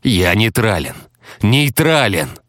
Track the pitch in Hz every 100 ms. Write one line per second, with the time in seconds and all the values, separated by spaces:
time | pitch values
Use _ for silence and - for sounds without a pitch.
0 | 135 98 90 101 110 123 113 92 80 -
1 | - _ - - 101 131 147 123 160 160
2 | 120 90 71 -